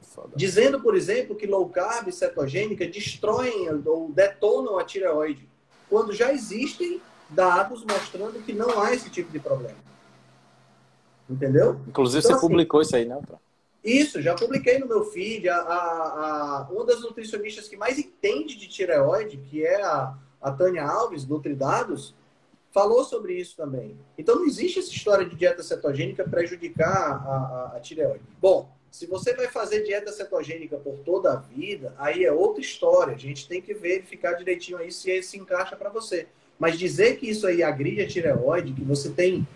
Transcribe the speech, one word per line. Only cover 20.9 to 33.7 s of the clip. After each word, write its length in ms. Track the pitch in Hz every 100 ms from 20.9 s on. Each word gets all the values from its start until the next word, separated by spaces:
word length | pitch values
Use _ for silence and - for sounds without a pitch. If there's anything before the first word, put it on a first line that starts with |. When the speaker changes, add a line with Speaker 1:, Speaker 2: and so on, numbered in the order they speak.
| 180 233 165 131
Speaker 2:
Nutridados, 880 | 151 147 135 135 208 240 139 - _ _ _ _ _ _
falou 320 | 196 208 240
sobre 300 | 285 233 202
isso 220 | 180 175 -
também. 400 | 147 131 107 107 - -
Então, 180 | 160 466
não 100 | 339
existe 340 | - 370 -
essa 120 | -
história 340 | - - 196 175
de 100 | 165
dieta 280 | 175 170
cetogênica 600 | - 160 151 139 165 -
prejudicar 1000 | 180 175 170 175 170 - 160 190 156 131 135
a, 460 | 135 131 127 127
a, 40 | 120
a 20 |
tireoide. 440 | - 160 139 107 - -
Bom, 300 | - - - _ _
se 160 | - 170
você 260 | 185 180
vai 140 | 247 247
fazer 360 | 240 208 214
dieta 280 | 208 202 208
cetogênica 680 | - 196 180 147 165 151 143
por 200 | 143 139
toda 340 | - 190 180
a 20 | 135
vida, 560 | - 127 185 196 127 -
aí 260 | 143 170
é 80 | 175
outra 300 | 147 202 415
história. 540 | - - 165 180 160 -
A 20 |
gente 300 | 135 135 -
tem 140 | 180
que 120 | 180